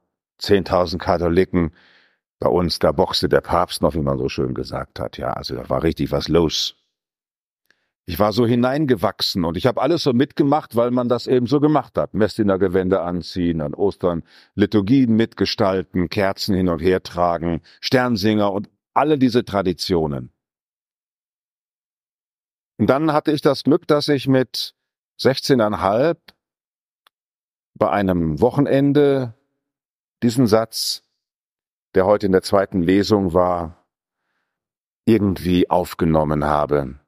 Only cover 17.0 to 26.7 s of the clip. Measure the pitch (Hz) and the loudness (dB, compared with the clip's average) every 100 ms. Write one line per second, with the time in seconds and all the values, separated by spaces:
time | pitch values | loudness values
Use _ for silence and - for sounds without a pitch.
17 | - 87 87 85 85 82 - _ - 127 | -2 -2 0 0 -4 -6 -8 _ -2 0
18 | 123 110 107 107 101 98 - _ _ 117 | 0 0 0 2 0 -2 -8 _ _ -2
19 | 147 147 131 120 - 101 92 82 - 87 | 0 2 2 2 0 -2 -2 -4 -2 -2
20 | 78 69 62 _ _ _ _ _ _ _ | -2 -4 -10 _ _ _ _ _ _ _
21 | _ _ _ _ _ _ _ _ _ _ | _ _ _ _ _ _ _ _ _ _
22 | _ _ _ _ _ _ _ - 107 131 | _ _ _ _ _ _ _ -2 2 2
23 | 160 151 - 147 156 135 - 160 - 147 | 2 0 0 0 0 0 2 0 2 0
24 | 151 143 127 131 127 - - - _ _ | 2 0 2 2 0 -6 -12 -14 _ _
25 | _ - 120 131 - 131 107 98 95 110 | _ -2 0 0 0 2 2 0 0 2
26 | 156 170 _ _ _ _ _ | 0 -2 _ _ _ _ _